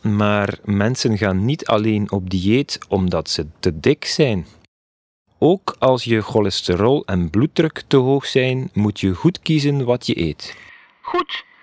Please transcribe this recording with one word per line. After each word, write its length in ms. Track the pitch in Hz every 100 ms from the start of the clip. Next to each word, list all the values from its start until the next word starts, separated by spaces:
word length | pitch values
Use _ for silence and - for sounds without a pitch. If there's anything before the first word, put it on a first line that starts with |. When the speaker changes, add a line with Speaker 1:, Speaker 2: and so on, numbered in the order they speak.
Speaker 1:
Maar 560 | 107 104 104 104 101 101
mensen 540 | - 101 107 127 123 104
gaan 280 | 104 92 110
niet 200 | 156 -
alleen 460 | 110 110 107 104
op 180 | 101 92
dieet 500 | 92 95 123 143 - -
omdat 420 | 98 92 85 -
ze 180 | - 78 -
te 200 | 92 78
dik 260 | 113 147 -
zijn. 420 | - 143 98 80 - _ _ _ _ _ _ _ -
Ook 380 | 147 190 - -
als 240 | 131 127
je 180 | 120 110
cholesterol 840 | 104 - 101 - - 90 110 143 -
en 240 | 92 85
bloeddruk 540 | 98 147 - 160 - -
te 100 | 139
hoog 280 | 127 139 -
zijn, 440 | 135 127 131 131
moet 260 | - 104 -
je 140 | 95
goed 260 | 90 170 -
kiezen 460 | - 156 143 143 120
wat 200 | 123 -
je 160 | -
eet. 340 | 160 - - - - - _ _ -
Speaker 2:
Goed, 340 | 349 - - - _